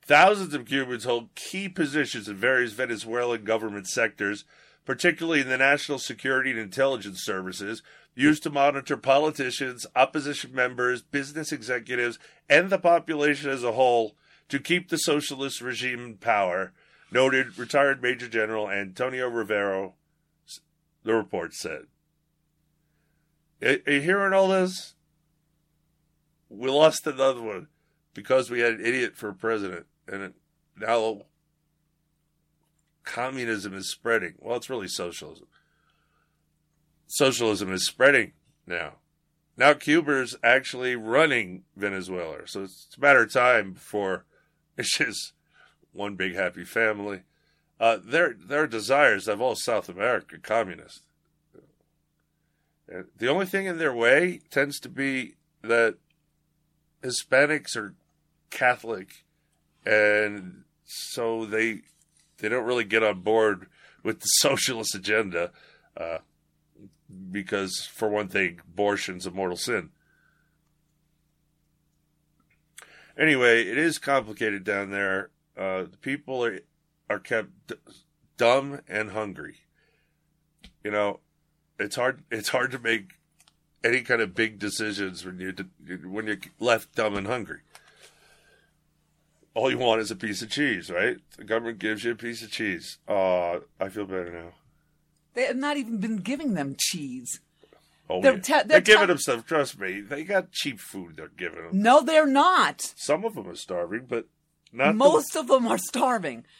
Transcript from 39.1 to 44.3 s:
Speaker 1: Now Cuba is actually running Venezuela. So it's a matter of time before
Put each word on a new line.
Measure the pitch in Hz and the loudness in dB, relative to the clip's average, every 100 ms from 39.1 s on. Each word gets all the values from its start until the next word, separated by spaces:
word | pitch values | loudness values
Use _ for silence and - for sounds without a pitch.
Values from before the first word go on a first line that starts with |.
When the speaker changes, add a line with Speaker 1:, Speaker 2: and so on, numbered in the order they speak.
| _ _ _ _ - | _ _ _ _ 2
Speaker 1:
Now | 135 | 4
Cuba | 147 - 156 147 139 | 4 2 2 2 -2
is | 120 127 | -2 -2
actually | 117 131 127 127 127 123 | 2 2 2 -6 -4 -4
running | 110 127 156 127 95 92 _ - | 0 2 4 2 -2 -10 _ -6
Venezuela. | 101 95 90 92 82 76 - | -4 -4 -6 -8 -8 -10 -12
So | 101 | -10
it's | 98 - - - | -12 -14 -20 0
a | |
matter | 143 139 | 6 6
of | 110 | 6
time | 131 123 120 98 | 4 4 4 0
before | 92 - 104 98 90 _ | -12 -8 -4 -2 -4 _